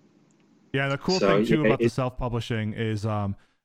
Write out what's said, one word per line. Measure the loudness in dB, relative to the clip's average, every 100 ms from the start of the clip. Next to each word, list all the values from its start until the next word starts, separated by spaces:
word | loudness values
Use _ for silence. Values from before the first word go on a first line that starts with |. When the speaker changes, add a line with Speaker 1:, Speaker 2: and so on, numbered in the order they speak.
| _ _ _ _ _ _ _
Speaker 1:
Yeah, | -4 -2
the | -2
cool | 0 2
Speaker 2:
So, | 4
Speaker 1:
thing | 4 4
too | 4
Speaker 2:
yeah, | 4
Speaker 1:
about | 2
the | 2
Speaker 2:
it |
Speaker 1:
self-publishing | 0 -4 -4 -4 -4 -4 -2 -2
is, | -4 -4 -2 -2
um, | -2 -2 -6 _ _